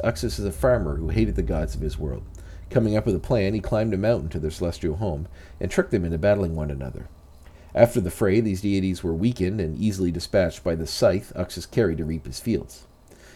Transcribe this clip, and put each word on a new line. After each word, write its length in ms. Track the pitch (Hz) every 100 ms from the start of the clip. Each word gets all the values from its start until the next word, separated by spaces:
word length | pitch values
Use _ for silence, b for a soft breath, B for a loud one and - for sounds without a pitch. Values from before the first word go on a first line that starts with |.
Uxas 360 | 113 - 117 110
is 40 |
a 80 | 101
farmer 460 | - 131 123 73 71
who 100 | 80
hated 280 | 95 110 95
the 80 |
gods 320 | 90 80 78 -
of 60 |
his 160 | 76 -
world, 280 | 76 57 - - B B B
Coming 280 | - 110 107
up 80 | 110
with 100 | 90
a 40 |
plan, 340 | - 120 98
he 60 | 107
climbed 340 | - 107 110
a 40 | 95
mountain 320 | 107 117 78
to 100 | 78
their 120 | 78
celestial 460 | - 87 - 82 78
home 300 | 80 73 82 B B B
and 120 | 95
tricked 200 | - -
them 120 | 104
into 140 | 85 82
battling 380 | 101 104 90 80
one 140 | 73
another. 380 | 69 65 - - - - - b b b
After 280 | b 117 123
the 100 | 90
fray, 280 | - 104 104
these 200 | 110 92
deities 420 | 101 98 95 87
were 100 | 87
weakened 480 | 82 117 123 90 107
and 160 | 80 76
easily 340 | 107 95 90
dispatched 520 | 87 - 101 87 -
by 120 | 87 82
the 120 | 80
scythe 440 | - 113 92 - 87
Uxas 340 | 90 90 -
carried 300 | - 101 80
to 60 | 76
reap 200 | 80 -
his 140 | -
fields. 480 | 120 104 - - - - - B B